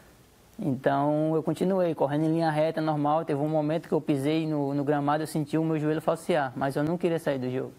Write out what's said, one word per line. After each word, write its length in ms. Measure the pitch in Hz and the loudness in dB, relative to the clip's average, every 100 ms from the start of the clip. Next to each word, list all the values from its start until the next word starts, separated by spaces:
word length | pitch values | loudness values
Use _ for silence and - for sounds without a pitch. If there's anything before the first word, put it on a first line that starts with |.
| - - - - - - | -20 -20 -20 -20 -20 -6
Então 760 | 160 127 139 139 147 151 156 | -4 0 0 2 2 2 2
eu 80 | 160 | 0
continuei 520 | 160 151 180 190 175 | 0 0 0 2 0
correndo 300 | 151 139 147 | 2 0 2
em 80 | 160 | 2
linha 160 | 165 165 | 2 2
reta, 300 | 151 160 160 | 2 0 0
normal. 420 | 156 147 143 160 | 0 0 2 0
Teve 160 | 165 143 | 0 -2
um 80 | 151 | 0
momento 400 | 156 151 160 - | 0 0 -2 0
que 60 | |
eu 60 | 160 | -2
pisei 460 | 156 143 143 160 160 | 0 0 2 0 0
no, 280 | 151 139 | -2 0
no 100 | 143 | -2
gramado, 380 | 139 147 143 156 | 0 0 2 0
eu 40 | 156 | -2
senti 300 | 160 147 160 | -4 0 0
o 80 | |
meu 140 | 160 160 | 0 0
joelho 220 | 151 156 | 0 0
falsear, 500 | - 165 - 165 131 | 0 -2 0 0 0
mas 220 | 127 139 143 | -2 -2 0
eu 80 | |
não 140 | 151 175 | -2 0
queria 200 | 180 165 | 0 0
sair 200 | 165 139 | -2 -2
do 120 | 127 | -2
jogo. 220 | 131 123 | -4 -6